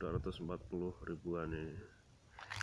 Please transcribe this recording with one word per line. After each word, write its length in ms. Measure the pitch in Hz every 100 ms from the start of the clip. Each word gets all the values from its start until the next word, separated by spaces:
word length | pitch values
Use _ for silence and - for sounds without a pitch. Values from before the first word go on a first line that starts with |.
dua 160 | 82 87
ratus 240 | 92 90
empat 160 | 82 87 -
puluh 240 | 90 90 90 80
ribuan 480 | 80 87 85 80
ini. 240 | 80 80 98 - - - - - - - -